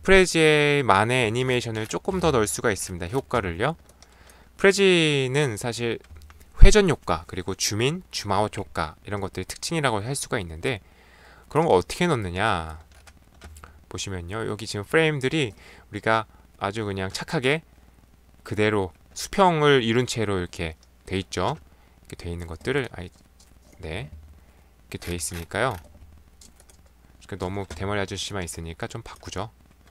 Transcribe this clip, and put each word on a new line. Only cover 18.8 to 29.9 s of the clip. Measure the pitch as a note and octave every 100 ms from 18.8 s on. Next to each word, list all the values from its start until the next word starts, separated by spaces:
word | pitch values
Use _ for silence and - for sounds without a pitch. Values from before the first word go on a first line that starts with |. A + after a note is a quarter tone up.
| F#2 - -
수평을 | - - - F#3+ D#3+ D3 C#3
이룬 | A2+ A2+ B2
채로 | A#2+ G#2 F#2+
이렇게 | F2 - E2 D#2 _ _
돼 | - F#2+
있죠. | - - G2 D#3 - - _ _
이렇게 | - -
돼 | F2
있는 | E2+ E2+
것들을 | D#2+ - C#3 B2
아이, | - F2+ - - - - - - -
네. | E2+ F2 C#3+ - - - - - _ _ -
이렇게 | -
돼 | -
있으니까요. | F2 - E2+ E2 G2 B2+ G2 - - - - - - - - - - - _ - - -
그러니까 | F#2+
너무 | F#2 G2+ F#2+
대머리 | - G2 G#2
아저씨만 | F#2+ G2 - G2+
있으니까 | F2 - E2 E2+ A#2
좀 | A2+
바꾸죠. | - - - F2+ A2 - - - -